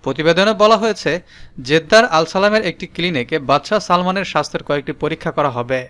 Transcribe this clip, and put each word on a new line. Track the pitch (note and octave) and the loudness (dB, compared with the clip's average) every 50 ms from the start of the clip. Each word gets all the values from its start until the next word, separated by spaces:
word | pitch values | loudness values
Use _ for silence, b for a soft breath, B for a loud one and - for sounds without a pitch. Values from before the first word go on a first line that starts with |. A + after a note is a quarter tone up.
| - | -6
প্রতিবেদনে | C3+ C3+ D#3+ D3+ E3 E3+ F3+ G3 G#3+ A3 | -6 -6 0 2 2 2 4 2 0 2
বলা | F#3 G#3 G#3+ A3+ | 4 4 4 4
হয়েছে, | G3+ G#3+ A3+ G#3 - - D3 D3 F3+ b b b b b b b - | 4 2 -2 -4 -2 -2 -4 -4 -4 b b b b b b b -14
জেদ্দার | C3 B2 D3 E3 D#3 - A3 A3 A#3+ A#3+ | -2 0 0 0 2 4 4 4 4 4
আল | E3 D#3+ E3 | 2 0 0
সালামের | D#3+ - F#3+ G3 G#3 G#3+ A3 G#3+ F3+ | 0 0 0 2 2 2 2 0 -2
একটি | D#3+ - F#3+ | -6 -6 -12
ক্লিনিকে | E3 - - E3+ F3+ E3+ C3 A#2+ - D#3+ D#3 | -12 -6 -4 -4 -2 -2 -2 -4 -2 -4 -4
বাদশাহ | C#3 B2 C#3 D3 - - G#3+ G#3 | 0 2 0 0 2 0 -2 -2
সালমানের | - - F3+ F3+ F3+ F3+ F#3 G3 F#3 - | 0 2 0 2 2 0 -2 -4 -6 -2
স্বাস্থ্যের | - D#3 C#3+ - - - - - | -4 -4 -4 -2 -6 -8 -4 -2
কয়েকটি | D3 C#3+ C#3 - | -4 -4 -2 -6
পরীক্ষা | C#3+ - - D3+ D#3 D3+ - E3+ | -8 -4 -4 -4 -4 -4 -6 -6
করা | C#3+ - D3 C#3+ | -2 0 -2 0
হবে। | A#2 A#2+ A#2+ A#2+ C3 B2+ B2+ | -2 -4 -4 -4 -4 -4 -4